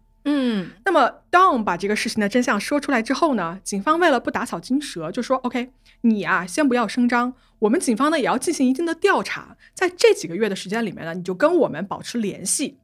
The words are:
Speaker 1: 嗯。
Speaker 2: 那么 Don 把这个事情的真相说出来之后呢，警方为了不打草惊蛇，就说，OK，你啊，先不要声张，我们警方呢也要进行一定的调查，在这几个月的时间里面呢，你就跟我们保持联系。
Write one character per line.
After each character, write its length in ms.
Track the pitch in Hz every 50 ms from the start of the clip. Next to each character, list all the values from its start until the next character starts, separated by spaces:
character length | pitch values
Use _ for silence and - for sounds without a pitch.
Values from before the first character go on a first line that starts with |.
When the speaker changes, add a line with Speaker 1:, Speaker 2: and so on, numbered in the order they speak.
| _ _ _ _ -
Speaker 1:
嗯。 460 | 285 294 285 262 247 226 196 180 - - - -
Speaker 2:
那 80 | 392 359
么 180 | 311 262 220 - - _ _
Don 320 | - 349 370 370 320 240
把 140 | 214 208 175
这 140 | 175 - 202
个 60 | 214
事 120 | 214 - 233
情 140 | - -
的 80 | 208 202
真 120 | - 247
相 160 | 247 285 233 202
说 220 | - - 294 294
出 100 | 277 -
来 120 | 277 233
之 120 | 226 - 277
后 220 | - - 320 269
呢， 240 | 208 175 165 170 190 -
警 180 | - 208 196 196
方 160 | 302 311 339
为 100 | 359 330
了 80 | 277 233
不 140 | - -
打 140 | - 190 190
草 120 | - - 170
惊 220 | - - 247 285
蛇， 320 | 294 - - 170 160 156
就 100 | 196 254
说， 140 | 240 - 262 254
OK， 340 | 254 240 - 247 240 262 - _ _ _ _ _
你 220 | - 233 220 208 180
啊， 220 | 156 185 180 175
先 200 | 180 - - 311
不 80 | 277 240
要 140 | 247 240 202
声 180 | - - 247
张， 280 | 240 247 240 240 254 262 _ _ _ _ -
我 80 | - 214
们 100 | 233 359
警 200 | 381 - 226 202
方 120 | 269 302
呢 80 | 330 320
也 60 | 233
要 140 | 175 180 247
进 160 | - - 311
行 120 | - 277
一 60 | 247
定 140 | 262 262 339
的 100 | 330 330
调 260 | 330 - 403 370 254
查， 360 | 190 - - - - - - _ _ - -
在 160 | - 381 349
这 240 | 359 - - 453 403
几 120 | - -
个 120 | 151 165 190
月 100 | 220 208
的 80 | 190
时 140 | 190 - 190
间 160 | 202 233 240
里 80 | 202 -
面 100 | - 147
呢， 100 | 165 165
你 80 | 185
就 120 | 175 190 185
跟 240 | 185 294 302 359 349
我 100 | 240 -
们 180 | - 147 190
保 160 | 202 - -
持 160 | - - - 240
联 280 | 220 196 - - 170
系。 320 | 202 - - 294 208 - _